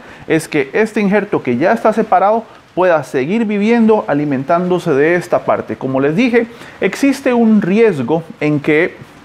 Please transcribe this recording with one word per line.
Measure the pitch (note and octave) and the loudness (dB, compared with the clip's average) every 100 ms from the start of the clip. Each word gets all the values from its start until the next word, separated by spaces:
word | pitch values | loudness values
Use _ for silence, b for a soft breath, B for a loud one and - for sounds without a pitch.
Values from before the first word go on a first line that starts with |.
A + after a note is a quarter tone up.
| B B B | B B B
es | D#3+ - | -2 -2
que | D3+ - | -4 -2
este | - A3 A3+ | -2 -2 0
injerto | G3+ G#3 G3 D3 | 0 0 0 -4
que | C3 B2 | -2 0
ya | F3+ | 0
está | A#3 A3 | 0 0
separado | G#3+ A3 F3+ G3 A3+ - B B | 0 0 2 2 0 -4 B B
pueda | - F#3 D#3+ | 0 2 2
seguir | C#3 C#3 C#3 A3+ G#3+ | 0 -4 -2 -2 -2
viviendo | G3+ G#3+ A#3+ A3 G#3+ - | 0 2 2 4 2 0
alimentándose | C#3+ D3+ C3 C#3 F3 F3+ F3+ E3+ | -2 -2 -2 0 0 0 -2 0
de | C3+ D#3 | 2 2
esta | F3 - C3+ - | 0 0 -2 0
parte. | A2 - A2 | -2 -2 -6
Como | C3 C3 | -4 -2
les | C#3 | 0
dije, | E3 B3+ A#3 A#3 B B B | 0 2 0 -2 B B B
existe | G3 - C#4 C4+ C4 | -4 0 -2 0 0
un | A#3+ A3 G#3+ | 2 4 2
riesgo | E3+ G#3 A3+ D3 A#2+ E3 D#3+ - | 2 2 2 0 -2 -4 -4 -6
en | D3+ D3 | -2 -2
que | D3+ D3+ F#3 - - - | 0 0 0 -4 -20 -20